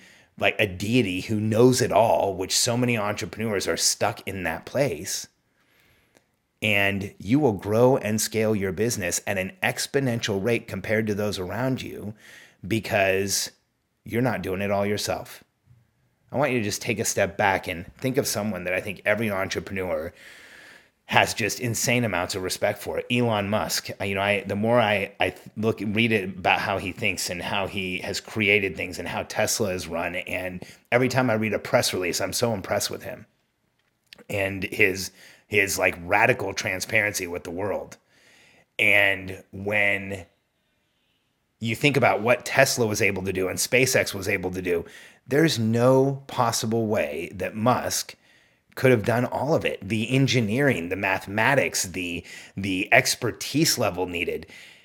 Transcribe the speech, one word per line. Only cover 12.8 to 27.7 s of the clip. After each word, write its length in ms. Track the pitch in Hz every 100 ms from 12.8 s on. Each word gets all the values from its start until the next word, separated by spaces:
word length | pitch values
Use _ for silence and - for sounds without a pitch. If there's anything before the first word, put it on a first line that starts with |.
| - 107 95 95 98 - - _ _ _ _ _
you're 180 | - 110
not 200 | 127 92
doing 200 | 95 92
it 100 | 101
all 140 | 101 101
yourself. 580 | 104 - 85 - - _ _ _ _ _ _ _ _ _
I 60 | 117
want 160 | 143
you 60 | 127
to 40 |
just 180 | 104 -
take 160 | - 107
a 80 | 107
step 320 | - 98 -
back 300 | 104 92 -
and 260 | 87 - -
think 200 | 131 120
of 80 | 101
someone 380 | 110 107 90
that 100 | 90
I 80 | 92
think 200 | - 87 101
every 240 | 107 110
entrepreneur 840 | 95 95 98 90 98 92 78 80 - - - - - - - _ _ -
has 280 | 120 101 -
just 240 | 101 -
insane 440 | 120 110 - 123
amounts 300 | 117 87 90
of 80 | 98
respect 380 | 92 - 104 104
for. 240 | - - -
Elon 360 | 123 120 107 98
Musk. 420 | 107 82 - - -
Uh, 40 | 98
you 100 | 98
know, 60 |
I, 220 | 101 101 98
the 80 | 101
more 240 | 113 120
I, 340 | 107 101 98 -
I 100 | 92
th-, 120 | - - -
look, 240 | 110 107
read 320 | 107 104 117
it 120 | 110
about 360 | 95 92 92 87
how 200 | 101 98
he 120 | 92
thinks 380 | - 110 87 -
and 140 | 87
how 240 | 82 104
he 320 | 92